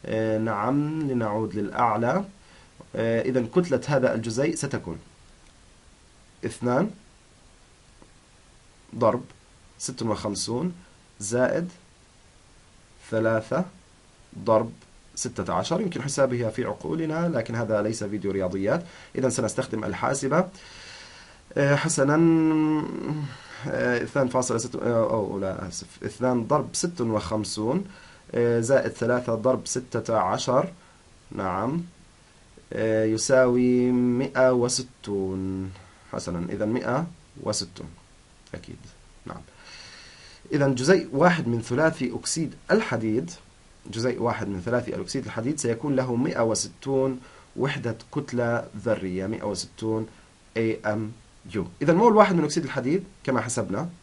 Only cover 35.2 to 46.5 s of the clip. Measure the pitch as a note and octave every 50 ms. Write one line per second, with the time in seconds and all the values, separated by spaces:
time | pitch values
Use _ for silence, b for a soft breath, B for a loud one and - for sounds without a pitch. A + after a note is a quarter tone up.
35.2 | F#2+ F#2+ F#2+ F#2+ F#2+ F#2+ F#2+ F#2+ F#2+ F#2+ F#2+ B B B B B B - - -
36.2 | - - F2 E2+ F2 F2 - G2+ G#2 G#2+ A#2 B2+ - - B2 C#3+ E3+ E3+ - -
37.2 | - - - - - - G#2+ - G2+ F2+ - - - D#2 - - - - - -
38.2 | - - - - - - - - - - - - - - - - - - - -
39.2 | - - - - - B B B B B B B B B B B B B B B
40.2 | B B B B B - - D3 C#3+ C#3 C3 A#2+ B2+ D3 G3 F3 - - C3+ C#3
41.2 | D#3+ F3+ F3 D#3+ A#2 A#2 A#2+ A#2 A2+ - B2 C3+ D#3 D#3+ D#3+ - B2+ B3 A#3+ -
42.2 | - - - D#3+ E3 - - - - - - A3 A3+ - - A#2 A2 A2 G#2+ A#2+
43.2 | E3 E3+ - - - - - - - - - - - - G2+ A2+ A#2 B2+ - -
44.2 | A2+ A#2 A2 G#2+ G#2+ G2 G2+ F#2 F2 A#2 A#2 B2 A#2+ - - F#2+ F2 - - C#3
45.2 | - G#2+ - A2+ A2+ C3 D#3 D3+ - A#2 A2+ - - D3 C#3 B2+ B2+ B2+ A#2+ A#2
46.2 | C3+ E3 - - A#2 A2+